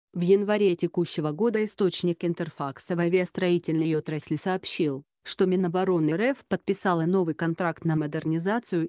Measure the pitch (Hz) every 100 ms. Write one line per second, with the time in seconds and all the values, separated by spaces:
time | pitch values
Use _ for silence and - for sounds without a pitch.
0 | _ 175 175 196 202 208 202 175 170 -
1 | 170 - 151 151 233 214 214 - 190 -
2 | 175 170 175 170 160 - 139 131 - 175
3 | 170 185 180 - 180 175 175 160 160 156
4 | - 156 - 151 196 185 - - 156 135
5 | - _ - - 185 185 185 180 185 180
6 | 156 156 233 277 - 185 - 190 202 175
7 | 160 190 170 151 165 165 180 160 165 156
8 | 151 156 156 160 170 226 233 175